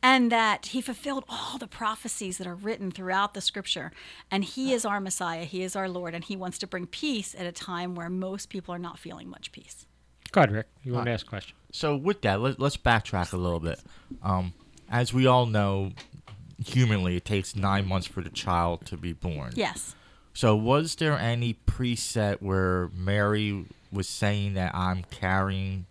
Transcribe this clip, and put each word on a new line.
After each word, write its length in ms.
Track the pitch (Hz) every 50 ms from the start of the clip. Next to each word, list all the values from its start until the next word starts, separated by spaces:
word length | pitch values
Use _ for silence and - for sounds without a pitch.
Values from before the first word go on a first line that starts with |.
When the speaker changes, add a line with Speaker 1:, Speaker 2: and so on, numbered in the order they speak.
Speaker 1:
and 300 | - 254 262 262 247 233
that 360 | 233 233 226 220 208 - -
he 140 | - - 254
fulfilled 440 | 240 - 247 - - 285 269 262 - -
all 300 | 233 - - - 247 269
the 80 | 240
prophecies 720 | 202 - - 233 214 220 - - 226 - - 208 190 180 -
that 80 | 185
are 80 | 180 175
written 340 | 180 196 208 226 - 202 185
throughout 460 | 175 - 185 185 185 190 202 208 -
the 60 | 202
scripture. 500 | 180 - - 202 185 - - 175 139 - - - - - - - - _
And 140 | - 196 202
he 280 | - - 262 262 262 262
is 120 | 233 233
our 160 | 220 202 202
Messiah, 440 | 196 185 185 - 185 170 165 165 170
he 200 | 147 - 180 185
is 100 | 185 180
our 140 | 202 190 190
Lord, 260 | 180 180 180 170 165
and 80 | 170 165
he 140 | - 202
wants 200 | 190 185 180 185 -
to 80 | - 185
bring 180 | - 185 180
peace 480 | 170 - - - 302 269 220 190 - -
at 100 | - 185
a 40 | 175
time 460 | 175 - - - 180 175 180 180 180
where 120 | 175 170 175
most 400 | 185 185 185 185 190 202 - -
people 240 | - 196 175 - 175
are 60 | 175
not 180 | 175 175 -
feeling 320 | 170 - 170 180 175 - -
much 220 | - - - -
peace. 360 | - - - - - - - _ _ _ _ _ _ _ _ -
Speaker 2:
Go 120 | - 202 156
ahead, 100 | 107 101
Rick. 160 | 110 - _ _ - -
You 80 | 131 123
wanna 180 | 123 120 120
Speaker 3:
Uh, 40 | 117
Speaker 2:
ask 120 | 107 -
a 20 | -
question? 280 | - 101 - - - _ _ - -
Speaker 3:
so 240 | - - 156 147
with 260 | 139 139 180 208 202 -
that, 180 | 110 95 98
let, 200 | 117 131 135 -
let's 160 | 131 143 -
backtrack 560 | - _ 127 117 110 - - - 95 87 - -
a 40 |
little 220 | 90 90 90 85 85
bit. 220 | 80 82 - - - - - - - - - - -
Um, 300 | 98 95 92 90 90 87 - - - - - - -
as 240 | - 120 123 123 117
we 140 | 127 131
all 200 | 131 127 127 123
know, 440 | 117 107 107 101 101 98 98 98 98 95 - - - - - - - - - - - - - 117
humanly, 520 | - - 127 127 117 107 101 92 90 90
it 80 | 87 -
takes 300 | - 107 98 92 - -
nine 300 | 104 95 98 98 98 101
months 200 | 95 95 95 87
for 160 | - - 98 85
the 80 | -
child 540 | - - - - 90 85 85 85 87 82 -
to 100 | - -
be 160 | 80 71 87 80
born. 400 | - - 92 80 73 67 62 60
Speaker 1:
Yes. 400 | - 208 156 - - - - - - - - - - - - -
Speaker 3:
So 200 | - - 117 107
was 400 | 107 110 117 131 147 160 165 -
there 220 | - 165 156 147 -
any 360 | 87 117 117 120 120 120 110 - _
preset 680 | - - - 127 120 120 113 - - - 113 107 101 101 -
where 500 | - 98 95 95 92 92 92 90 90 85 92
Mary 680 | 90 90 95 101 104 104 101 107 107 107 104 101 98 85 - - - - - -
was 160 | 101 95 -
saying 460 | - - - 101 104 104 101 101 98
that 200 | 95 90 90 -
I'm 300 | 87 90 92 92 92 87 -
carrying 760 | - - - 92 95 95 95 98 95 95 95 95 95 95 90 -